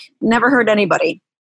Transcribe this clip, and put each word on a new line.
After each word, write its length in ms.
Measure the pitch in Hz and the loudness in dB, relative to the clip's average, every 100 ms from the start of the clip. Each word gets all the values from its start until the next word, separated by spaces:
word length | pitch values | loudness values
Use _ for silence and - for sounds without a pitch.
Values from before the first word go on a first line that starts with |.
| - - | -20 -6
Never 280 | 220 233 240 | -2 0 2
hurt 180 | 262 220 | 2 0
anybody. 540 | 208 190 - 160 - _ _ | 0 0 -2 -2 -6 _ _